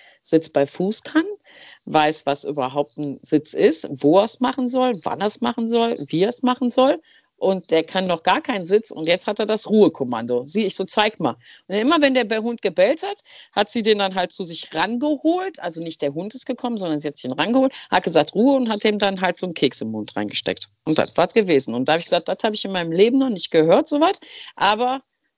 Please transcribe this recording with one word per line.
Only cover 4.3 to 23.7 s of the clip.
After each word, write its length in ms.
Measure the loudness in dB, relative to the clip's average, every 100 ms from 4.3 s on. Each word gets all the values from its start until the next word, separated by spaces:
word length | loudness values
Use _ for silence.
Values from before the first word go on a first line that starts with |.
| 0
machen 300 | -2 -2 -2
soll, 300 | 0 0 -2
wann 180 | -4 -4
er's 200 | -4 -2
machen 280 | -4 -4 -2
soll, 280 | 0 0 -2 -4
wie 160 | 0
er's 200 | 0 0
machen 280 | 0 0 0
soll. 300 | 2 4 2 _ _ _ -2
Und 300 | 0 0 2
der 140 | 0
kann 240 | 2 -2 0
noch 160 | 0
gar 180 | 2 0
keinen 240 | 0 -6 0
Sitz 240 | 0 0
und 160 | -4 0
jetzt 200 | 0 0
hat 100 | -4
er 60 | -2
das 240 | -2 2
Ruhekommando. 800 | 6 6 4 -4 -4 -2 -4 -2
Sieh, 180 | -2 -2
ich 100 | -2
so, 100 | -2
„Zeig 340 | 0 0 0
mal.“ 160 | -4 -4 -12 -20 -6
Und 80 | -2
immer 260 | 2 4
wenn 140 | 4 2
der 80 |
Be-, 180 | 0 -2
Hund 220 | -4 -2
gebellt 400 | -2 2 2 2
hat, 160 | -6 -10 -16 -20 -6
hat 180 | -2 -2
sie 140 | 0
den 160 | 2 2
dann 160 | 2 0
halt 160 | -4
zu 120 | -4
sich 300 | -8 -8 -6
rangeholt. 840 | -2 0 0 -2 0 0 0 -2 -8
Also 240 | -10 -8
nicht 180 | -10 -4
der 140 | -4 -4
Hund 180 | -8
ist 140 | -8 -8
gekommen, 300 | -6 -4 -4
sondern 200 | -2 -4
sie 100 | -4
hat 80 | -8
sich 80 | -6
ihn 80 |
rangeholt, 400 | -2 0 2 0 -2 -2
hat 120 | 0
gesagt, 300 | 2 2 2
„Ruhe“, 220 | 2 4 4
und 140 | 0
hat 140 | 0
dem 140 | 0 2
dann 240 | 0 0
halt 160 | -2 -2
so 80 | -6
einen 80 |
Keks 280 | 0 -2 0
im 100 | -8
Mund 240 | -6 -6 -6
reingesteckt. 540 | -4 -4 -4 -4 -8 _ -2
Und 120 | 0
das 180 | 0 0
war's 180 | 2
gewesen. 420 | 2 4 2 2 -2
Und 120 | 0
da 60 |
hab 60 | 0
ich 60 | 0
gesagt, 220 | -2 -2
„Das 100 | -2
hab 120 | -2 -2
ich 100 | -4
in 60 |
meinem 200 | -4 0
Leben 280 | 4 4 4
noch 100 | 0
nicht 220 | -2 0
gehört, 360 | 2 6